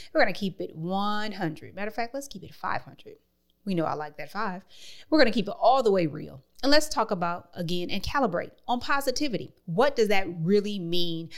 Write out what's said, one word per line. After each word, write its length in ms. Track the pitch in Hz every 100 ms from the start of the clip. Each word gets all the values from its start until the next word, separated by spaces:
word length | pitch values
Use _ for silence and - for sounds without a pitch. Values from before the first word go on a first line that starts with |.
| -
We're 80 | 320
gonna 140 | 254
keep 260 | - 196 -
it 160 | - 160
one 560 | 170 190 208 208 214
hundred. 420 | 196 170 151 110
Matter 140 | 185 208
of 60 |
fact, 180 | 226 233
let's 160 | 277 277
keep 160 | 196
it 100 | -
five 280 | - - -
hundred. 340 | - - - - _ _ _ _
We 100 | -
know 100 | 175
I 100 | 156
like 220 | 143 151 -
that 160 | 147
five. 300 | 196 214 180 - - - - -
We're 100 | 311
gonna 120 | 226
keep 180 | 233 202
it 60 | -
all 240 | 214 262
the 100 | 233
way 140 | 196 160
real. 360 | 151 147 139 - -
And 80 | 269
let's 180 | 294 302
talk 220 | - 220
about, 400 | 190 170 175 -
again, 360 | - 170 180 175
and 120 | 196
calibrate 500 | - 285 233 - - - -
on 120 | 247
positivity. 720 | - 277 277 - 294 196 127 _ -
What 300 | 165 285 294
does 120 | 208
that 180 | 202 190
really 500 | 175 160 208 202 202
mean 520 | 170 175 175 165 165